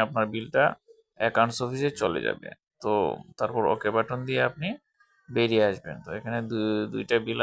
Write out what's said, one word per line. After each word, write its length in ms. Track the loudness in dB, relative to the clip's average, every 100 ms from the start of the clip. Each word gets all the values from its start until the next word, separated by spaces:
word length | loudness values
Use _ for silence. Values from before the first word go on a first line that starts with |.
| 2
আপনার 200 | 0 -2
বিলটা 300 | -4 0 2 2 0 _ _ _ -2
অ্যাকাউন্টস 380 | 0 4 2 2 -2
অফিসে 240 | -2 -2 0
চলে 180 | 0 0 -2
যাবে। 220 | -4 -10 -20 _ _
তো 80 | 0 2 0 -2 -10 -4
তারপর 240 | -2 2 2
ওকে 160 | 2 2 0
বাটন 240 | 0 -4 -2
দিয়ে 140 | 0 0
আপনি 180 | -2 -6 -8 _ _ _ _ -4
বেরিয়ে 340 | 0 4 4 4
আসবেন। 260 | 2 -8 -12 -10
তো 40 | -8
এখানে 200 | -6 -6 -4
দু-, 360 | -2 0 0 -2
দুইটা 220 | -6 0 0 0
বিল 140 | 0